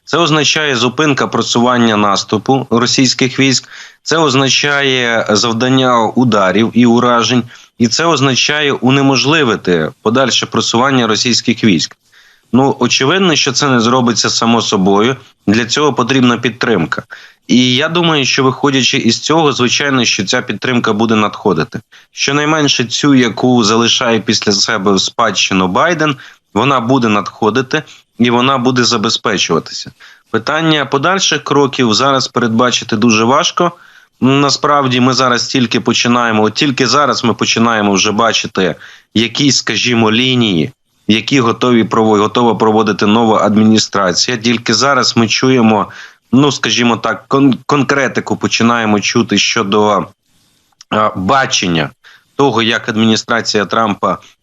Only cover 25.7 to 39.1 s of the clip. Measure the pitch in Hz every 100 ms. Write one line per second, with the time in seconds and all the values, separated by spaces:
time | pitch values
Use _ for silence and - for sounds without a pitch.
25.7 | 107 156 165 151 139 - - _ 101 127
26.7 | 131 117 135 117 104 95 - 110 117 131
27.7 | 156 - - _ - 120 120 127 135 123
28.7 | 123 117 117 110 - 120 98 - 82 -
29.7 | - - - - - _ 113 117 156 160
30.7 | 151 135 139 156 190 - 151 - 143 139
31.7 | 135 123 104 135 135 - 123 117 113 123
32.7 | - - 110 117 107 113 139 180 - 175
33.7 | - - - _ _ 127 139 143 - 151
34.7 | 147 131 123 123 127 131 120 110 135 117
35.7 | 120 110 113 123 120 117 107 107 110 147
36.7 | 127 123 135 139 113 120 104 117 - 117
37.7 | 110 104 98 101 104 113 107 - - 92
38.7 | 78 - - _